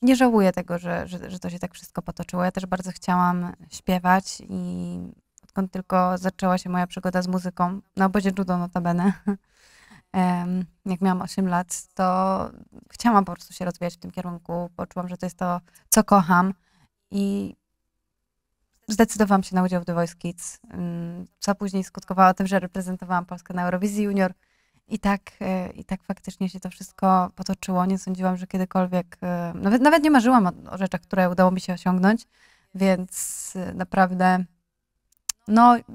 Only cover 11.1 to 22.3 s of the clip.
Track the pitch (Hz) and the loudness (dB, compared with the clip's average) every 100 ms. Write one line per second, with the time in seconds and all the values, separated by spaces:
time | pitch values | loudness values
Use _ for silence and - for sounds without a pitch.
11.1 | 185 180 - 190 175 180 - - - 185 | 0 -4 -2 0 0 -2 -8 -14 -2 0
12.1 | 185 190 190 - - - - _ - 240 | 2 0 -2 -4 -10 -20 -20 _ -2 2
13.1 | 214 185 175 - - 180 - 175 170 180 | 4 2 -4 -14 -10 -8 -6 -8 -8 -14
14.1 | 180 180 175 170 175 175 175 180 - 180 | -12 -10 -12 -8 -8 -8 -10 -10 -8 -10
15.1 | 180 185 - 180 175 - _ _ - 208 | -8 -10 -6 -4 -4 -8 _ _ 2 6
16.1 | 208 165 180 185 196 _ _ _ _ _ | 6 6 4 4 -2 _ _ _ _ _
17.1 | 202 196 202 196 - _ _ _ _ _ | -4 -2 -2 -6 -12 _ _ _ _ _
18.1 | _ _ _ _ _ _ _ - 208 226 | _ _ _ _ _ _ _ -10 0 0
19.1 | 202 208 196 190 185 185 180 175 170 170 | 2 2 2 2 0 0 0 -2 -2 -2
20.1 | - 180 175 - - 233 - 175 170 170 | -4 -10 -10 -14 -16 _ -10 -8 -8 -10
21.1 | 175 185 _ - 196 202 190 185 - - | -10 -16 _ -4 -4 -2 -4 -6 -12 -8
22.1 | 190 185 | 6 6